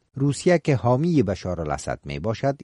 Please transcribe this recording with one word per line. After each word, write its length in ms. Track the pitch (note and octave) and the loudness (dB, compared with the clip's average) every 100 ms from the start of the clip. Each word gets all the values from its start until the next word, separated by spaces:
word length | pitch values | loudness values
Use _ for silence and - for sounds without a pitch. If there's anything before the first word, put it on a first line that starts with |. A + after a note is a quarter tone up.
| _ - | _ -2
روسیه 400 | C#3 C3+ - F3 | -2 0 2 2
که 180 | - C3+ | 4 2
حامی 480 | B2 B2+ E3 D#3+ | 2 2 2 2
بشار 380 | G2+ F#2 F#2 E2+ | 2 0 -4 -4
الاسد 380 | D#2 C#2+ - B1+ - | -4 -4 -4 -8 -6
می‌باشد 500 | C#2+ F2+ A2 C#3 C#3+ | -6 -4 -2 -2 -4